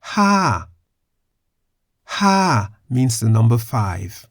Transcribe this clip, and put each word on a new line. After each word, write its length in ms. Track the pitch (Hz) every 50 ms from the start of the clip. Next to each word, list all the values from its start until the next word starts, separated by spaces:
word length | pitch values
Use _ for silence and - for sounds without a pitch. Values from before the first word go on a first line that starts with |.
Ha! 680 | _ - - - 208 202 202 196 190 165 110 87 82 - - _ _ _ _ _ _ _ _ _ _ _ _ _ _ _ _ _ _ _ _ _ _ _ _ _ _
Ha 680 | _ - - 196 196 196 196 190 185 156 117 101 101 - _ _ _
means 320 | 127 127 127 131 117 -
the 80 | - 110
number 300 | 110 110 113 113 117 120
five. 680 | 113 - - 127 107 98 90 87 92 92 - - - _